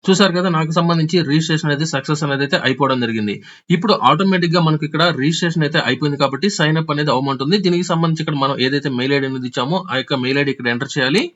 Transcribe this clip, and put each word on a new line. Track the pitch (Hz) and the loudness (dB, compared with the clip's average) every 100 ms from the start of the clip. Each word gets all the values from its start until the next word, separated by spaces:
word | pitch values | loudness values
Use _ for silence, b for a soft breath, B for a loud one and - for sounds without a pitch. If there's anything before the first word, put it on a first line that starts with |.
చూసారు | - 190 196 175 | 2 4 4 2
కదా, | 185 160 | 0 0
నాకు | 160 160 | 0 0
సంబంధించి | 170 170 160 180 139 | 2 2 2 0 2
రిజిస్ట్రేషన్ | 151 160 156 156 | 0 2 0 0
అనేది | 143 160 | -2 -2
సక్సెస్ | 180 165 147 | -4 -2 -2
అనేది | 151 139 139 | 0 -2 0
అయితే | 185 127 | 0 0
అయిపోవడం | 131 139 131 | 0 0 0
జరిగింది. | 117 113 104 101 B B _ | 0 -2 -2 -6 B B _
ఇప్పుడు | 170 190 208 120 | 0 2 2 4
ఆటోమేటిక్ | 151 196 185 175 175 | 4 2 2 2 2
గా | 160 | 2
మనకి | 156 151 | 0 -2
ఇక్కడ | 156 175 139 | 0 0 2
రిజిస్ట్రేషన్ | 139 165 175 165 147 | 0 0 -2 0 0
అయితే | 156 120 | 0 0
అయిపోయింది | 127 151 139 | 0 -2 0
కాబట్టి | 139 135 196 - | -2 0 -4 0
sign | 151 160 | 2 2
up | 160 | 0
అనేది | 147 147 | -2 0
అవ్వమంటుంది. | 127 135 131 139 208 180 | 0 0 -2 0 0 2
దీనికి | 175 180 | 0 0
సంబంధించి | 170 165 160 | 0 0 0
ఇక్కడ | 160 143 | -2 -2
మనం | 135 127 127 | -2 0 0
ఏదైతే | 143 143 127 | 0 -2 -2
మెయిల్ | 131 139 | 0 0
ఐడీ | 135 | 0
అనేది | 131 127 | -4 -6
ఇచ్చామో | 127 127 180 180 | -4 -2 -2 -2
ఆ | 127 | -6
యొక్క | 127 139 | -2 -4
మెయిల్ | 127 139 | 0 0
ఐడీ | 139 | 0
ఇక్కడ | 131 120 | -2 -2
ఎంటర్ | 120 - 151 | -2 -4 -2
చేయాలి. | 131 170 339 | 0 0 -2